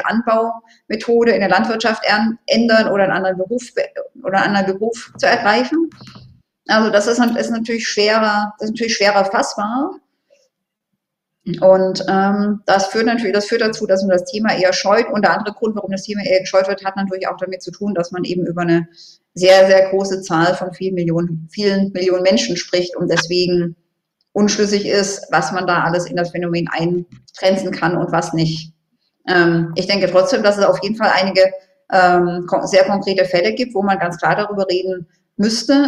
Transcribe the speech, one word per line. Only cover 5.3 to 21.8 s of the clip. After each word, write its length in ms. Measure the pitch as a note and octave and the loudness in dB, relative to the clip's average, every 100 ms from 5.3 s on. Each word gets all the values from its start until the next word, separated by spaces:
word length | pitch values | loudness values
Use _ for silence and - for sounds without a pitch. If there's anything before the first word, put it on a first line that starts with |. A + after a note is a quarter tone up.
| A#3 G3+ A3 B3+ D#4+ E4 - - - - _ _ _ - | 2 2 0 0 -2 -2 -6 -20 -20 -20 _ _ _ -2
Also 220 | G#3+ G3+ | 0 2
das 160 | G3+ A#3+ | 2 2
ist, 120 | A#3+ | 2
ist 320 | A#3 A#3 - | 0 0 -2
natürlich 360 | A3+ A3+ A3+ - | -4 -4 -4 -4
schwerer, 640 | - G#3 A3 G#3+ G#3 G#3 - | 0 0 2 0 0 -4 -6
das 100 | A3 | -8
ist 60 | A3 | -6
natürlich 200 | A3+ - | -6 0
schwerer 300 | G3+ G3 F#3+ | 2 2 0
fassbar. 680 | A#3 C#4 - G#3 B3 E4 F#4+ _ _ _ _ _ _ _ _ _ _ _ _ _ _ - - | -2 -4 -6 -6 -4 -6 -8 _ _ _ _ _ _ _ _ _ _ _ _ _ _ -10 2
Und, 440 | F#3 F#3+ F#3+ F#3+ F#3 | 6 6 4 -2 -2
ähm, 540 | F#3+ G3 G3+ G#3 G#3 - | 0 2 0 0 -2 0
das 220 | F#3+ F#3+ | 0 0
führt 180 | A3 A#3 | 0 0
natürlich, 260 | A#3 G3+ | 0 0
das 120 | G3+ G3+ | -2 0
führt 140 | A3+ | 0
dazu, 260 | A3 A3 G#3+ | -2 -2 0
dass 160 | F#3+ | 0
man 80 | G3 | 2
das 140 | F3+ F3 | 0 -2
Thema 300 | G#3 G#3+ E3+ | -4 -2 0
eher 160 | F3+ | 0
scheut. 360 | F3+ G3 G#3+ A#3+ | 0 2 2 2
Und 120 | G#3 | 0
der 100 | F#3+ F3 | 0 0
andere 160 | G#3 | -4
Grund, 220 | G#3 A3 G#3 | -4 -4 -4
warum 160 | F#3+ | -6
das 120 | F#3+ | -8
Thema 200 | G3+ G#3 | -8 -8
eher 180 | G3 F#3 | 0 0
gescheut 260 | F#3 F#3+ F#3+ | 2 2 2
wird, 180 | G3 F#3+ | -2 -6
hat 100 | F#3+ | -4
natürlich 320 | G3 F#3 F#3 | -4 -4 -6
auch 100 | F3+ | -6
damit 240 | F#3 F#3 | -8 -10
zu 80 | - | -14
tun, 240 | - G#3 F3+ | -8 -4 -4
dass 160 | E3+ | -4
man 120 | F3+ | -6
eben 220 | F3 F3+ F3 | -4 -4 -4
über 160 | E3+ | -2
eine 260 | E3+ E3+ E3 - - - _ | 2 2 0 -10 -20 -20 _
sehr, 340 | - F3+ F#3+ F#3+ | 0 6 8 8
sehr 220 | F#3+ F#3+ | 6 4
große 320 | F#3+ F#3+ F#3+ | 0 -2 -4
Zahl 340 | - E3 E3+ F#3 | -2 0 2 0
von 180 | F3+ | -6
vielen 220 | F3 F#3 F3+ | -6 -6 -2
Millionen, 520 | E3+ E3 E3+ D#3+ - | -2 -2 -2 -6 -10
vielen 400 | - G3+ G3 | -4 0 0